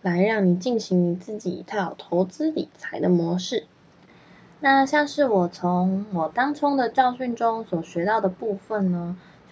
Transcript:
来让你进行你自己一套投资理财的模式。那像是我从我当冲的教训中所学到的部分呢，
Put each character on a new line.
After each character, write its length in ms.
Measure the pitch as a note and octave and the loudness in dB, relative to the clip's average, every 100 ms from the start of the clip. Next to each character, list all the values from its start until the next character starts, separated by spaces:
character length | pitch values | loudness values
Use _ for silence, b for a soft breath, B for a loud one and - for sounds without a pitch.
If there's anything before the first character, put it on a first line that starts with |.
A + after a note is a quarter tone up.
来 200 | F#3 F3 | 0 2
让 240 | G3+ A3 F#3+ | 2 4 2
你 120 | F3 | 2
进 220 | G#3+ A#3 | 0 -4
行 320 | - F3+ F3 | 0 2 2
你 40 | F3+ | -2
自 220 | - G#3+ | -8 -8
己 140 | F#3 | -8
一 120 | F3+ | -8
套 320 | - G#3+ E3+ - | -6 -6 -6 -8
投 280 | - F3 F#3+ | -4 -2 -2
资 260 | - D#4 | -2 -4
理 160 | D4+ - _ | -4 -8 _
财 220 | - - | -12 -4
的 80 | F3+ | 2
模 300 | F3 E3 F3+ | 2 2 -4
式。 240 | F#3 A#3+ - _ _ _ B B B B B - | -4 -6 -8 _ _ _ B B B B B -2
那 260 | C#4 C4+ C4+ | 4 4 4
像 220 | D4+ D4 | 2 0
是 180 | - C4+ | 2 2
我 220 | G3+ F3 | 4 2
从 580 | - F3 F3+ F#3 F#3+ G#3 | -2 0 2 2 0 -4
我 140 | F3+ D#3+ | -4 -2
当 260 | - C4+ | 0 -2
冲 220 | C#4+ C#4+ C#4 | 0 0 0
的 140 | A#3+ | 0
教 240 | - B3+ | 2 2
训 200 | B3 B3+ | 0 -6
中 300 | A3+ A#3 A3+ | 0 0 -2
所 180 | A3+ E3+ | -4 -6
学 220 | E3 E3+ | -4 -4
到 160 | F3+ A3 | 0 0
的 80 | G3 | 0
部 280 | F#3 A3+ G3 | -2 -6 -6
分 360 | - G#3+ F#3+ | -4 -2 0
呢， 240 | F3 F3 F3+ B B - | 0 -4 -10 B B -12